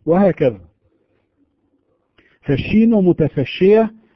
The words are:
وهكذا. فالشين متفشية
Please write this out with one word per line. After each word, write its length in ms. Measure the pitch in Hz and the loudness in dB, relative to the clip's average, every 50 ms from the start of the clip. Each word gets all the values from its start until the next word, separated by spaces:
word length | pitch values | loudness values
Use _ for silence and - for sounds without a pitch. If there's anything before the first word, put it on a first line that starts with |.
| _ | _
وهكذا. 540 | - 160 180 202 196 165 - 156 135 113 95 85 - _ _ _ _ _ _ _ _ _ _ _ _ _ _ _ _ _ _ _ _ _ _ _ _ _ _ _ _ _ _ _ _ _ _ _ | -2 0 0 0 0 0 0 -2 -2 -2 -4 -8 -20 _ _ _ _ _ _ _ _ _ _ _ _ _ _ _ _ _ _ _ _ _ _ _ _ _ _ _ _ _ _ _ _ _ _ _
فالشين 480 | - 143 131 - 185 202 208 220 226 | -6 -4 -4 -4 -2 0 0 2 2
متفشية 1040 | 233 214 196 185 165 - 160 143 - - 135 127 - - 180 190 208 214 226 220 220 - _ _ _ | 2 2 2 2 0 0 -2 -4 -4 -4 -6 -6 -4 -2 2 2 4 2 2 0 -4 -10 _ _ _